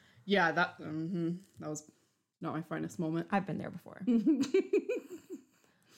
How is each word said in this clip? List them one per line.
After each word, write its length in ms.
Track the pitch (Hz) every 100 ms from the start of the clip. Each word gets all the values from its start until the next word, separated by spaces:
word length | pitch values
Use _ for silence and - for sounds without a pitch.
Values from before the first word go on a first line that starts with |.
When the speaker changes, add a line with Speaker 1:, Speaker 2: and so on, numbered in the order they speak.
| _ _ -
Speaker 1:
Yeah, 260 | 196 170
that, 260 | 156 165 -
mm-hmm. 520 | 156 156 165 180 165 175 196 -
That 100 | 151
was 140 | 151 - _ _ _ _ -
not 120 | 165
my 80 | 143
finest 360 | 170 160 156 -
moment. 300 | 160 165 -
Speaker 2:
I've 160 | 196 190
been 120 | 156
there 140 | -
before. 300 | - - - 190
Speaker 1:
<laughs> 340 | 233 208 294 277 381 - 415 - 480 - 330 - 349 _ _ _ _ _